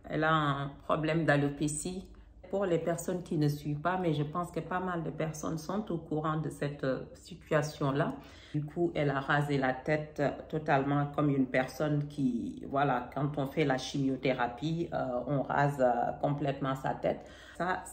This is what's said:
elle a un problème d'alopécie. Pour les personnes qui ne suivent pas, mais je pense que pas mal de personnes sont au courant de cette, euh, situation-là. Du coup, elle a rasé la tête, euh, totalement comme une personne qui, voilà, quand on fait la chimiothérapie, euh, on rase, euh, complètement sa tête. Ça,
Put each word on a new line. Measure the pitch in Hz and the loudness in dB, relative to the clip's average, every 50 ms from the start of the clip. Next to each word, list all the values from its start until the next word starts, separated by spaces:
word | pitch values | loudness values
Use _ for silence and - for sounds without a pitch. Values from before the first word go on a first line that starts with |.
| - - | -10 -6
elle | - 151 | -2 0
a | 156 160 | 2 4
un | 160 156 151 143 139 139 143 143 - - - | 4 4 4 2 0 0 -2 -6 -8 -8 -2
problème | - 180 160 151 156 156 165 160 | 0 0 0 2 2 2 2 4
d'alopécie. | 143 143 143 143 143 - - 156 147 147 - - 180 185 190 - - - - - - - - - - | 4 4 4 4 2 0 0 -2 -2 -2 -2 -4 -6 -6 -8 -10 -12 -16 -20 -20 -20 -20 -20 -10 -6
Pour | 196 196 202 | -2 -2 0
les | 180 170 160 | 2 2 2
personnes | - 170 165 - - 190 185 180 | 2 0 -2 -2 -2 -4 -4 -4
qui | - - 180 151 | -4 -2 0 2
ne | 147 147 | 2 2
suivent | 147 - - 151 147 - | 2 0 -2 -4 -4 -2
pas, | - 170 185 | 0 0 0
mais | 185 180 165 | 2 2 0
je | 151 147 | 2 0
pense | 139 147 - 175 175 - | 0 -2 -2 -4 -4 -4
que | - 160 | -4 -6
pas | 165 - 185 180 | -6 -4 -4 -4
mal | 190 185 175 170 | -2 -2 -2 -4
de | 156 160 | -4 -4
personnes | 156 160 160 160 151 - - - 165 | -4 -4 -4 -4 -4 -6 -6 -4 -4
sont | 156 - - 185 214 214 - | -4 -4 -4 -4 -4 -2 -2
au | 175 | -4
courant | 165 - - 151 156 156 160 156 | -4 -4 -2 -2 -2 0 0 0
de | 156 156 147 | 0 -2 -4
cette, | - - 151 143 147 - - | -4 -4 -4 -4 -4 -2 -2
euh, | 135 127 - - - - | -2 -2 -2 -6 -10 -14
situation-là. | - - - 175 - - - 160 147 147 - - - 151 135 139 143 165 233 - - - - - - - - | -18 -18 -16 -18 -16 -4 0 2 2 2 0 -2 -2 0 0 2 2 0 0 -2 -6 -10 -16 -18 -20 -10 -4
Du | - 151 | -4 -4
coup, | 147 - - 170 175 165 - | -4 -2 0 0 0 2 2
elle | 156 147 143 | 2 2 2
a | 139 135 | 2 0
rasé | - - 147 147 143 147 143 | 0 2 2 2 4 2 2
la | 135 131 131 | 2 2 2
tête, | 131 - - 160 151 151 151 - - - | 0 0 0 0 0 0 0 -2 -2 0
euh, | 143 127 - - - - | 2 2 0 -2 -6 -6
totalement | - 156 - 165 143 135 135 143 143 143 143 143 - | -6 -2 2 4 4 4 4 4 4 2 2 2 2
comme | - 151 147 | 2 4 4
une | 135 135 127 | 4 4 4
personne | - - 127 127 - - - 156 147 147 147 147 - | 4 2 0 0 0 -2 -2 0 0 2 0 0 -2
qui, | - 147 135 123 117 110 101 - - - - - | -2 0 0 2 2 0 -2 -4 -6 -8 -8 -2
voilà, | 135 139 143 139 127 123 - - - | 0 2 4 4 2 0 -2 -4 -2
quand | 135 147 143 - 147 | -2 -2 0 0 -2
on | 135 | -2
fait | 135 - 165 151 | -2 0 2 2
la | 139 131 131 | 2 2 0
chimiothérapie, | - - - 143 135 135 135 123 - 135 123 123 120 120 - - 147 160 165 170 170 - | -2 -4 -2 0 0 0 0 2 2 0 2 2 0 -2 -2 -2 -2 -2 0 -2 -2 -2
euh, | - 131 131 131 123 123 123 - | -2 -2 -2 0 -2 -2 0 0
on | 143 131 | 0 0
rase, | - - - 139 143 143 139 131 | 0 2 2 4 4 4 4 4
euh, | 127 123 120 120 123 - - - | 4 4 4 4 2 0 0 0
complètement | - 147 143 143 143 139 135 - 139 131 139 | 0 0 0 0 0 -2 -2 -2 -2 -2 -2
sa | - - 135 | -2 -2 -2
tête. | - - - 180 - - - - - - - - - | -2 0 0 0 0 -2 -4 -12 -18 -20 -20 -12 -8
Ça, | - 170 185 185 - - - | -4 -2 -2 -2 -4 -6 -10